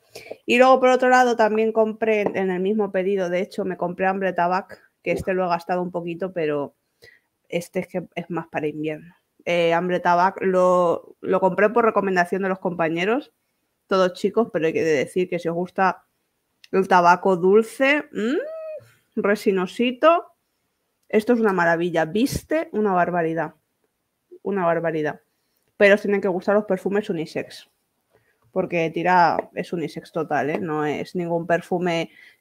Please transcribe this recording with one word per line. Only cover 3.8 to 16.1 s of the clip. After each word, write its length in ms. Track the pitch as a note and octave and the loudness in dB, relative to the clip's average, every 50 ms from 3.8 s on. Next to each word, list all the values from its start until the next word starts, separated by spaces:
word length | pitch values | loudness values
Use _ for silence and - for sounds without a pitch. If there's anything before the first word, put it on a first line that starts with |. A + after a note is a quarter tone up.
| F#3 F3 F3 F3 F#3+ F#3+ | -6 -6 -4 -4 -2 -2
Ambre 240 | F#3+ G3 G3 F#3 | -2 -2 -4 -4
Tabac, 480 | F3+ F3+ E3+ F3 F#3 F#3+ G3+ - - - _ _ _ _ _ | -2 0 0 0 0 -2 -4 -8 -16 -20 _ _ _ _ _
que 80 | E3+ | -4
este 220 | E3+ - - - F#3 | -4 -4 -2 -4 -2
lo 120 | F#3 F#3 | -2 0
he 40 | F3 | 0
gastado 320 | F3 E3+ - - F#3 F3+ | -2 -4 -2 -4 -4 -2
un 100 | F3+ F3+ | -2 -4
poquito, 400 | F3 F3 E3+ F3 E3+ E3 G3 F3+ | -6 -8 -8 -8 -8 -8 -8 -8
pero 440 | F#3 F3+ D#3+ D3+ D3 D3 C#3+ - - _ _ _ _ _ - - _ _ _ _ _ _ _ _ | -6 -4 -4 -2 -2 -4 -4 -6 -10 _ _ _ _ _ -20 -20 _ _ _ _ _ _ _ _
este 300 | - F3 F3 - _ F#3 | -8 -8 -8 -6 _ -8
es 80 | F3+ - | -8 -6
que 200 | - F#3 - - _ | -8 -10 -10 -8 _
es 140 | - E3+ - | -12 -10 -8
más 180 | F3+ E3 D#3+ - | -8 -8 -8 -8
para 200 | - D3 D3 D3+ | -8 -6 -6 -4
invierno. 480 | D3+ D3+ D3+ D#3 D3+ D3+ D#3 E3+ _ _ _ _ _ _ _ - | -6 -6 -8 -8 -8 -8 -14 -20 _ _ _ _ _ _ _ -4
Eh, 260 | F3 F3 E3+ E3 E3+ | -2 0 2 2 2
Ambre 260 | E3+ F3+ F3+ F3+ F3 | 0 0 0 -2 0
Tabac 420 | F3 F3 F3 F3 F3 F#3+ F#3+ - | 2 2 2 4 2 2 0 0
lo, 720 | - F#3+ F3+ F#3 F3+ F3+ F3+ F3+ F3+ E3+ D3+ - - - - _ | -2 0 2 4 4 4 4 4 2 2 0 -2 -6 -14 -20 _
lo 180 | - - F#3 F3+ | -4 -2 0 2
compré 300 | F#3 F#3 F3 F3+ G3+ G#3+ | 2 2 2 2 2 2
por 160 | A#3 A#3+ A#3 | 2 2 2
recomendación 560 | A3 G#3+ G3+ G3 G3 F#3+ F3+ F3 F3 - F#3 | 2 2 0 -2 0 0 0 0 0 -2 -4
de 80 | G3 F#3+ | -2 -4
los 100 | F#3 - | -4 -4
compañeros, 720 | - F#3+ F3 F3 E3+ D#3+ E3 E3 F3+ G3+ A#3 C#4+ D4+ - _ _ _ _ _ _ _ _ _ _ _ _ | -6 -8 -4 -2 -2 -2 -2 -2 -2 0 -2 -2 -4 -8 _ _ _ _ _ _ _ _ _ _ _ _
todos 260 | G3+ F#3+ F#3 F3+ F3+ | 0 2 2 2 0
chicos, 360 | - - G3+ - A3 A#3 - | -2 -4 -2 0 0 -2 0
pero 140 | - F3 D3+ | -2 -2 -2
hay 80 | D#3+ D3+ | 0 0
que 100 | C#3+ D#3+ | 0 0
decir 460 | D#3+ D#3 C#3+ F3 E3+ - F#3 F3+ F3+ | 0 0 0 0 -2 -2 -4 -4 -2
que 80 | F#3 E3+ | -4 -4
si 100 | - - | -4 -4
os 60 | E3+ | -4
gusta 520 | E3+ F3+ F3+ - - F#3+ F#3 E3+ - _ _ | -4 -6 -6 -2 0 0 0 0 -2 _ _